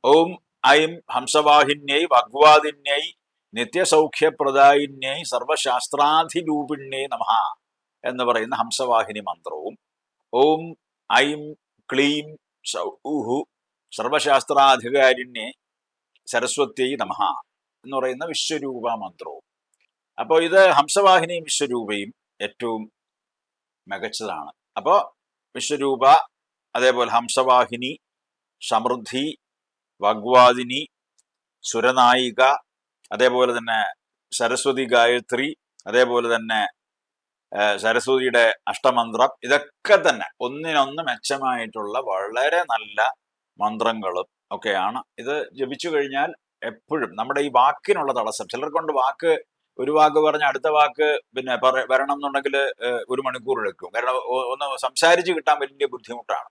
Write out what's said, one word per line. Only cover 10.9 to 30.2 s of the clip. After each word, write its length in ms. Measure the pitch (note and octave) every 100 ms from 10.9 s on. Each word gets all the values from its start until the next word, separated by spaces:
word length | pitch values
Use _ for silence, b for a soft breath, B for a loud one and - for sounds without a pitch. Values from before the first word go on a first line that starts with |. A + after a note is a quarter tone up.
| _ _ A#2+
ഐം 360 | C#3+ D3+ D3+ D3+ _ _ _
ക്ലീം 440 | C3+ C#3+ D3 D3+ D#3 _ _ -
സൗഹു 800 | F2+ F2 - C3+ D3+ A2+ C3+ - _ _ _ _ -
സർവശാസ്ത്രാധികാരിണ്യേ 1600 | A2+ D3+ D3 C#3 - C#3 C#3 C3 A2+ C#3 C3 B2 B2+ A#2+ A2 - _ _ _ _ _ _ -
സരസ്വത്യൈ 720 | A#2+ B2 - C#3 - B2+ C3+
നമഃ" 480 | G2+ F#2 G2 - - _ _ _
എന്ന് 120 | B2+ C3+
പറയുന്ന 280 | C3 B2+
വിശ്വരൂപ 680 | E3 D3+ - D#3+ C#3 B2 A#2
മന്ത്രവും. 520 | A2+ F#2+ F2 E2 C#2 _ _ _ _ _ _ _ -
അപ്പോ 200 | A#2 D#3+
ഇത് 300 | E3 F#3 F#3+
ഹംസവാഹിനിയും 720 | C#3+ D3 G3 G3 F#3 E3 F3
വിശ്വരൂപയും 720 | D#3 - C#3+ A#2+ G#2+ G#2 G2+ - _ _
ഏറ്റവും 500 | G2+ _ A#2+ A2+ G#2+ _ _ _ _ _ _ _ _ _ _
മികച്ചതാണ്. 640 | G2 G#2 - G#2+ E2 D2 - _ -
അപ്പോ 400 | G#2 F#3+ - _ _ _ _ B2+
വിശ്വരൂപ, 500 | - D3 C#3 C3 C3+ D#3 - _ _ _ _
അതേപോലെ 360 | B2 B2+ B2 A#2+
ഹംസവാഹിനി, 880 | A#2 A#2+ - C3 B2+ A#2+ A#2+ B2+ D3+ _ _ _ _ _ _ -
സമൃദ്ധി, 680 | A2+ A#2 B2+ G#2+ B2+ D3 - _ _ _ _ _ _
വാഗ്വാദിനി, 880 | G2+ A2